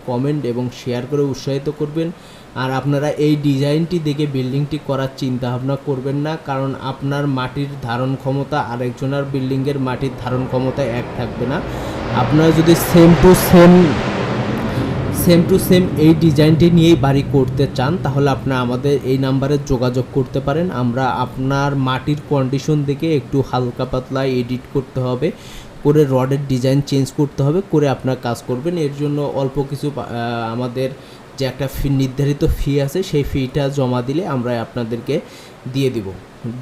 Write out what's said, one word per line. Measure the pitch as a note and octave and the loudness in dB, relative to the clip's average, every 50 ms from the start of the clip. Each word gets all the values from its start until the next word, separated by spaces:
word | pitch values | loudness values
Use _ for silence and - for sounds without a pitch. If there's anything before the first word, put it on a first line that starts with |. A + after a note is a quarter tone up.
| - | -8
কমেন্ট | - B2 A#2+ C3+ C#3+ D3+ D3 C3 | -6 -4 -2 -2 -2 -2 -2 -4
এবং | B2 A#2 A#2+ B2+ B2 - - | -4 -4 -4 -4 -6 -8 -8
শেয়ার | - C3 A#2+ B2 B2 | -8 -6 -6 -6 -4
করে | B2 D3 C#3+ C#3+ | -4 -2 -2 0
উৎসাহিত | C#3 B2+ - - C#3+ C3+ C#3 C#3+ D#3 D3 - | -2 -2 -6 -6 -4 -4 -4 -4 -6 -4 -4
করবেন। | D3+ D3 D3 D#3+ E3 E3 F3 - - - - - - - - | -6 -4 -4 -4 -4 -4 -6 -10 -18 -20 -20 -20 -20 -14 -8
আর | A#2+ B2 C3 | -6 -4 -2
আপনারা | C3 C3 - C#3+ C#3+ C#3 C#3+ D3+ | -2 -2 -2 0 0 0 0 -2
এই | - - D3+ D3+ D3+ | -2 0 2 2 2
ডিজাইনটি | D3+ C#3+ D3 C#3 C3 C#3+ C#3+ D3 D#3+ E3+ E3 F#3 E3+ | 2 2 0 0 2 0 0 0 0 0 -2 -2 -2
দেখে | D#3 D3+ C#3+ D3 D3+ D3 | -2 -2 -2 -2 -4 -2
বিল্ডিংটি | C#3 C3 B2+ B2+ B2 C#3 D3 C#3+ D#3 D3 - - | -2 -4 -4 -2 -2 -2 -2 -2 -4 -8 -6 -4
করার | C#3 C3+ C3+ C3 C3+ - | -4 -4 -4 -6 -6 -6
চিন্তা | C#3+ C3 B2+ B2 C3 B2 | -6 -4 -4 -4 -4 -4
ভাবনা | B2 B2 C3 C3+ C#3 | -4 -4 -4 -4 -4
করবেন | C3+ - D3 C#3 C3 B2+ C#3 C3+ C#3+ | -4 -4 -4 -6 -4 -4 -4 -4 -4
না, | D3 D#3 D#3+ D#3 - | -4 -4 -6 -6 -6
কারণ | D3 C3+ C3+ C3+ C3+ C3 - | -6 -4 -4 -4 -4 -6 -6
আপনার | - C3 C3 - C#3 C#3 C#3+ C#3+ C#3+ C#3+ | -8 -10 -8 -6 -4 -4 -2 -2 -2 -2
মাটির | C3+ B2+ B2+ B2 B2+ C#3+ C#3+ C#3 C#3 C#3 | -2 -2 -4 -6 -6 -6 -6 -6 -8 -10
ধারণ | B2 A#2 A#2 A#2+ C3 C3 C3+ | -8 -6 -4 -4 -2 -2 -4
ক্ষমতা | B2+ - C#3 C3 C#3 C#3 C3+ D3+ D3 | -4 -4 -4 -4 -4 -4 -2 -2 -4
আরেকজনের | A2+ A2 A#2+ B2 B2+ B2+ A#2+ - C#3 C3+ C#3 C#3+ C#3 | -2 -4 -4 -4 -4 -6 -6 -4 -4 -4 -4 -4 -4
বিল্ডিংয়ের | C3+ C3+ C#3 C3 C3 C3+ C3+ C3 C#3+ C#3 C#3 | -4 -4 -4 -2 -2 -2 -2 -2 -2 -2 -2
মাটির | C3 B2+ B2 A#2+ C3+ C3 - - | -2 -4 -4 -4 -4 -6 -6 -6
ধারণ | - B2+ B2+ B2+ C3 | -6 -4 -4 -4 -4
ক্ষমতা | B2 - B2+ C3 C3 A#2+ - C#3 A#2 A#2 B2 | -2 -2 -2 -2 -2 -2 -2 -4 -2 -4 -4
এক | A#2+ - - | -6 -6 -6
থাকবে | - B2 G#2+ - - A#2+ | -8 -8 -6 -6 -6 -4
না। | A#2+ C#3 F#3 - - - - - - - - - - - | -4 -4 -4 -6 -6 -8 -8 -8 -8 -8 -8 -6 -4 -2
আপনারা | B2 B2 A#2+ C#3+ D3+ D#3+ D#3+ | -2 0 2 4 4 6 6
যদি | D#3 D#3+ D#3+ E3 E3+ E3 - - | 4 4 6 4 4 4 2 4
same | - E3+ E3 E3+ E3+ - | 6 8 10 10 8 8
to | - F#3 F3+ - - - | 8 8 8 8 6 6
same, | - F3 F3 F3 F3+ F3+ F3 D3+ A2+ G2+ - - - - - - - - - - - - - - - - - - - - - - - - - | 8 10 12 12 10 10 8 6 4 0 -2 -2 -2 -2 -4 -2 -2 -4 -2 -2 -4 -4 -4 -4 -2 -2 -2 -2 -2 -2 -4 -4 -2 0 4
same | F3 E3+ E3+ E3+ E3 | 6 6 6 6 4
to | F#3+ F3+ - - | 4 2 4 4
same | F#3 F3+ F#3 - - D3 | 4 4 4 2 2 4
এই | D#3 D#3+ E3 | 6 6 6
ডিজাইনটি | D#3 - D#3+ - D#3 D3+ D#3 D#3+ D3+ F3 E3+ | 6 6 4 4 6 6 6 6 6 6 6
নিয়েই | E3+ E3+ D#3+ E3 E3 D#3 C3 | 6 6 6 6 6 6 4
বাড়ি | C3+ C#3 C#3+ C3+ - | 2 2 2 0 2
করতে | C3 C#3 B2+ B2+ - C#3 C#3 C3 - | 2 2 2 2 2 0 -2 0 0
চান, | - B2 A#2+ F3 F#3+ - | -2 -2 -2 -2 -2 -2
তাহলে | C#3+ C3 C#3+ C#3 C#3+ | -2 0 2 2 2
আপনারা | C3 B2 - C3+ C3+ B2+ | 0 0 -2 -2 -2 0
আমাদের | B2+ A#2+ B2 B2 C3 C#3+ C#3+ C3 A#2+ | 0 -2 -2 -2 0 0 0 0 0
এই | B2+ C3+ C3 | 0 0 0
নাম্বারে | C3+ C3 C3+ C3+ C3+ C#3 D3 C#3+ C#3 - | 0 0 0 0 0 0 0 -2 0 -2
যোগাযোগ | C3+ A#2 B2+ B2 B2 C3 B2 - - | 0 0 0 0 0 -2 -4 -2 -2
করতে | C#3+ B2+ - - C#3 | -2 -2 -2 -4 -4
পারেন। | C3+ C#3+ C#3 D#3+ F3 F3+ | -2 -2 -2 0 -2 -2
আমরা | - B2 B2+ A#2+ A#2 C3 C3 B2+ F#2+ - B2+ | -2 -2 -2 -2 0 0 0 0 0 -2 -4
আপনার | B2+ - B2 C3 C3+ C#3 C#3 C#3 C#3+ C#3 | -6 -4 -6 -2 -2 0 0 0 0 0
মাটির | C#3 C3 C3 C3 B2+ - D3+ D3 D3 - - | 0 -2 -2 -2 -4 -2 -4 -4 -4 -2 -2
কন্ডিশন | D3+ C#3 C3 B2+ C3+ C#3 - - D3+ D3+ C#3+ | 0 0 0 0 -2 -4 -2 0 0 0 0
দেখে | C#3 C#3+ C#3 D#3+ E3 D#3+ C#3 | -2 -4 -4 -2 0 0 -2
একটু | A#2+ B2 C#3+ C#3 B2 - | -2 -2 -2 -2 -2 0
হালকা | - B2+ B2+ B2 A#2+ - B2+ | -2 -2 -2 -2 -4 -4 -6
পাতলা | C3+ C3+ C3 B2+ - C3+ C3+ C3+ C3+ B2+ B2 | -4 -4 -6 -6 -4 -4 -2 -2 0 0 -2
এডিট | A#2+ A#2+ B2+ A#2+ - - - | -2 -4 -6 -8 -8 -6 -6
করতে | C#3+ C3 - - C3 | -6 -6 -4 -6 -4
হবে, | B2+ B2+ B2+ B2 C#3+ F3+ A#3 - - - - - - - - - | -2 -2 -2 -2 -2 -4 -4 -6 -14 -18 -18 -18 -18 -18 -18 -2
করে | - D3 D3 D3+ D3+ C3+ | 0 2 4 4 4 4
রডের | C3 B2+ B2+ C3 C#3 C#3+ C#3+ C3+ | 2 0 2 0 0 -2 -2 -2
ডিজাইন | C3 B2 A#2+ C3 C3+ C#3+ | -2 0 2 2 2 2
চেঞ্জ | C#3 - C#3+ C#3 C3 - - - | 0 0 0 0 0 -2 0 -2
করতে | D3 C#3+ - - C3+ | -2 -2 0 -2 0
হবে, | C#3+ D3+ F#3 G3+ - | 0 0 0 -2 0
করে | - D3+ C#3+ C#3 | 0 2 2 2
আপনার | B2+ - - B2+ B2+ B2 | 0 -2 -2 -4 -4 -4
কাজ | - A#2+ A#2+ A#2 - - | -4 -6 -6 -6 -4 -6
করবেন। | B2+ B2 D3 F3 F3+ E3+ | -6 -4 -4 -4 -4 -2
এর | D#3 C#3 C#3+ C#3+ | -4 -4 -4 -4
জন্য | D3 D3 D3 D3 C#3+ - - | -4 -4 -2 -2 -4 -4 -4
অল্প | C3 C#3 C3 C3 C#3+ C3+ | -4 -4 -2 -2 -4 -4
কিছু | C#3 D3 C3 - D3 | -4 -6 -6 -6 -6
পা-, | C#3+ C3+ G#2 - | -6 -6 -8 -8
আহ, | A2 A#2+ A#2 A#2+ A#2+ A#2 A2+ A2+ A2+ | -6 -6 -6 -4 -4 -6 -6 -6 -6
আমাদের | A#2+ B2+ B2 A#2 C3 C3 C3 C#3 - - - - - - - - | -6 -6 -6 -4 -4 -4 -6 -6 -10 -16 -20 -20 -20 -20 -20 -10
যে | - C3+ | -6 -6
একটা | B2+ B2 - C#3 C3 | -6 -6 -6 -8 -8
ফি, | - - - C3 | -6 -4 -2 0
নির্ধারিত | C#3 C3+ C3+ C3 B2 - C#3 C#3+ C#3+ C#3+ - - - - | 0 0 0 -2 -2 -2 0 0 0 0 0 0 0 0
ফি | - C#3+ C#3 C#3+ | -2 0 0 0
আছে, | C#3+ C#3+ - F#3 F#3+ | -2 -2 -2 -4 -4
সেই | - - D3 C3+ | 0 -2 -2 -2
ফিটা | - - C#3+ C3 B2+ - D3 C#3 C3+ | 0 -2 -4 -4 -2 -2 -2 -2 -2
জমা | C#3+ C#3 C3 B2 B2+ B2 | 0 0 0 0 0 -2
দিলে | A#2+ B2+ C#3 E3 G3 - | -2 -2 -4 -4 -4 -2
আমরা | C#3 B2+ A2+ B2 B2 A#2 | -4 -4 -2 -2 -4 -4
আপনাদেরকে | A2 - - B2 A#2+ A2 A#2+ A#2 A#2+ - C3+ E3+ - - - - - - - - - C3 B2 | -4 -6 -6 -6 -6 -4 -6 -6 -4 -4 -4 -4 -4 -8 -16 -20 -20 -20 -20 -16 -14 -6 -4
দিয়ে | C#3 C3+ C3 | -2 0 0
দিব, | A2+ A#2 G2+ F#2+ F#2 - - - - - - A#2 A#2 B2+ | -2 -2 -6 -8 -12 -14 -18 -20 -20 -12 -12 -10 -10 -4